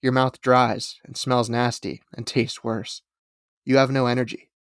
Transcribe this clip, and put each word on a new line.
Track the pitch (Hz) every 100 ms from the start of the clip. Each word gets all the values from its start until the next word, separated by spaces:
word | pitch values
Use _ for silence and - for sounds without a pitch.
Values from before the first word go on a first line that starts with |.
Your | 131
mouth | 127 131 -
dries | 131 127 120 110 - - -
and | -
smells | - 123 117
nasty | 117 123 - 95 69 _
and | - 120
tastes | - 117 -
worse. | 113 110 - - _ _ _ _ _ _
You | - 131
have | 135
no | 135 127
energy. | 123 120 - _ _